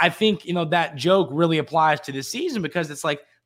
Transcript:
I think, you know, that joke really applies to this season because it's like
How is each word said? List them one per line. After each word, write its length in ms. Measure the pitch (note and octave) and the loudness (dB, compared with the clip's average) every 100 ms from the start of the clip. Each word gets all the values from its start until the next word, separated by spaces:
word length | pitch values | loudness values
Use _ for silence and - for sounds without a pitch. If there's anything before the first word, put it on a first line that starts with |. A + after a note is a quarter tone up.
I 80 | F3 | 0
think, 340 | E3 G#3+ G3 | 2 0 0
you 80 | - | -2
know, 140 | F3 E3 | -4 0
that 320 | E3+ D#3 C#3+ | 0 0 -2
joke 320 | C#3+ F#3+ F3 | 2 2 2
really 280 | C#3+ E3+ D#3+ | 2 2 2
applies 420 | C#3+ D#3+ D#3 D3 | 0 2 2 2
to 100 | - | -2
this 160 | C3+ C3 | -10 -8
season 340 | A#3 F4 B3 | -6 -4 -4
because 300 | D#3 F3+ D#3 | -4 -4 -4
it's 140 | C#3+ D#3+ | -4 -4
like 160 | D3 - _ | -4 -8 _